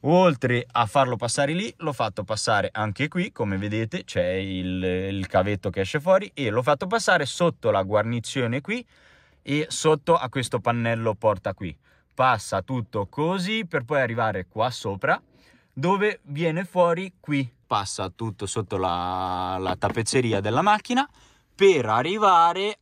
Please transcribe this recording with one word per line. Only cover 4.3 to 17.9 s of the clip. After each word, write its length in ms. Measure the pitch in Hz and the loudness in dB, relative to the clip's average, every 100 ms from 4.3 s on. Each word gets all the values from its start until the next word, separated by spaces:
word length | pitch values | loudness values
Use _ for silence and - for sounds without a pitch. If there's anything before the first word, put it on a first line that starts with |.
il, 520 | 95 95 92 92 92 | -2 -4 -4 -4 -4
il 440 | 92 92 95 98 92 | -2 -2 -4 -6 -2
cavetto 420 | 95 95 104 101 | 0 0 -2 -4
che 120 | 92 | -4
esce 180 | 95 151 | -4 -2
fuori, 300 | 151 190 196 | 2 2 2
e 160 | - 127 | -6 -2
l'ho 120 | 107 | 0
fatto 260 | 127 147 190 | 0 0 0
passare 360 | 226 220 180 | -2 2 2
sotto 460 | 139 - 175 - 117 | 2 0 0 0 0
la 120 | 101 | 0
guarnizione 800 | 95 104 107 120 - - 120 120 | 2 0 0 -4 -4 -4 -2 -4
qui 220 | - 226 240 _ _ _ _ _ | -4 -8 -8 _ _ _ _ _
e 240 | - 143 151 | -4 -4 -2
sotto 480 | - 160 156 - 170 | 0 2 2 4 2
a 120 | 127 | 2
questo 300 | 139 120 120 | -4 -4 -2
pannello 560 | 107 120 117 117 113 | -2 0 0 0 -2
porta 400 | 104 110 98 101 | 0 0 0 -4
qui. 220 | 95 92 73 _ _ _ | -6 -10 -12 _ _ _
Passa 500 | - 131 117 - 98 | 0 2 2 0 -4
tutto 440 | 92 131 113 110 101 | -2 -6 -4 -6 -6
così 580 | - 156 190 180 220 190 | -4 -2 -2 -2 -4 -4
per 180 | 147 | -6
poi 160 | 117 147 | -2 -2
arrivare 460 | 123 117 113 98 90 | 0 0 -2 -2 -8
qua 240 | 107 117 | -4 -4
sopra, 520 | 120 110 98 131 185 _ _ _ _ _ | -2 -8 -4 -2 -2 _ _ _ _ _
dove 480 | - 156 196 208 202 | -4 0 2 2 -2
viene 400 | - 143 165 160 | -10 -2 -2 -2
fuori 500 | 190 180 175 170 190 _ | -4 2 2 2 -4 _
qui. 320 | - 143 131 _ _ | -4 -2 -2 _ _
Passa 440 | 107 98 | -2 -2